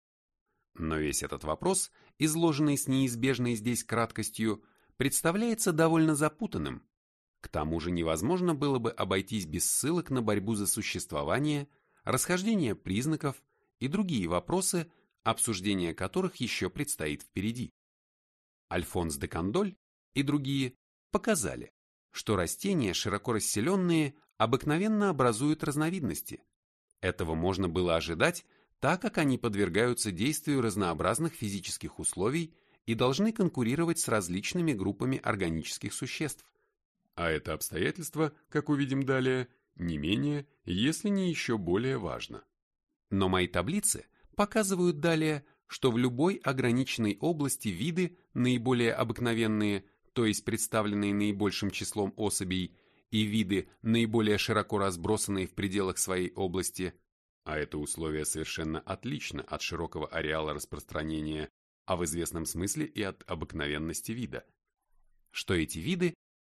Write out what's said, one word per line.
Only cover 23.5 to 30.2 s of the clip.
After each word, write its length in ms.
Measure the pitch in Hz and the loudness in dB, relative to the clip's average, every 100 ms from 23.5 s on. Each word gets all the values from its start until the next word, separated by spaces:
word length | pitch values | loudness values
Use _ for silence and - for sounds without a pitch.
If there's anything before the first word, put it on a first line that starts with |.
| 104 139 190 175 160 143 - _ - | 0 2 2 4 4 2 -4 _ -2
обыкновенно 720 | 113 127 151 160 214 214 202 | 2 2 2 2 2 4 4
образуют 520 | 143 123 107 147 156 | 4 4 4 2 0
разновидности. 760 | 147 139 156 185 135 - - - _ _ _ _ _ _ | 0 0 0 0 -2 -4 -8 -14 _ _ _ _ _ _
Этого 340 | 92 - 82 80 | -2 -2 -2 0
можно 340 | 90 92 90 | 0 2 0
было 260 | 87 87 82 | 2 2 2
ожидать, 480 | 85 82 151 175 - _ _ _ | 0 0 0 0 -8 _ _ _
так 240 | 131 180 | 0 0
как 160 | 220 - | -2 0
они 180 | 147 123 | 2 2
подвергаются 720 | 117 101 92 92 123 120 107 | 0 2 2 4 2 2 -2
действию 520 | 85 | 0